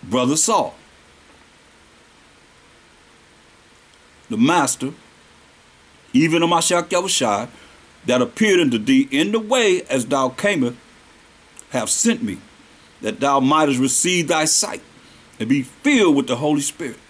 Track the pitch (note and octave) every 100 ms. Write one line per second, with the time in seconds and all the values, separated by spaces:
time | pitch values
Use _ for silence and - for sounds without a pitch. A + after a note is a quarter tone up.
0 | F#2 A#2 B2 D#3 - G#3+ G2 - - -
1 | - - - - - _ _ _ _ _
2 | _ _ _ _ _ _ _ _ _ _
3 | _ _ _ _ _ _ _ _ _ _
4 | _ _ _ A2 B2+ - C#3+ - C3 D#3
5 | - - - - _ _ _ _ _ -
6 | - B2+ D#3+ D#3+ E3+ F3 D#3+ F3 E3+ F3+
7 | F#3 - A#2+ G2+ A#2+ - - - - -
8 | - B2 A#2+ - G#3+ F#3 D#3 A#2 G#2+ C3+
9 | C3+ C3+ G3 A3 G#3+ B3+ A3 F#3 - C3+
10 | A#2+ C#3 C3 - G3+ F#3 B2 A#2+ - -
11 | - - - - - - - C3+ - -
12 | A#3 A3+ A#3 F2 - - - - - -
13 | G#2 G#2 C#3 C#3 C3 D3+ D#3 B2+ C3 -
14 | F3 F3+ D#3+ E3 D#3 - - - - -
15 | - - - - A2+ C#3 B2+ - C#4 C#4
16 | F#3+ C#3 C3 A#2+ D3+ D3 C#3 - D3 -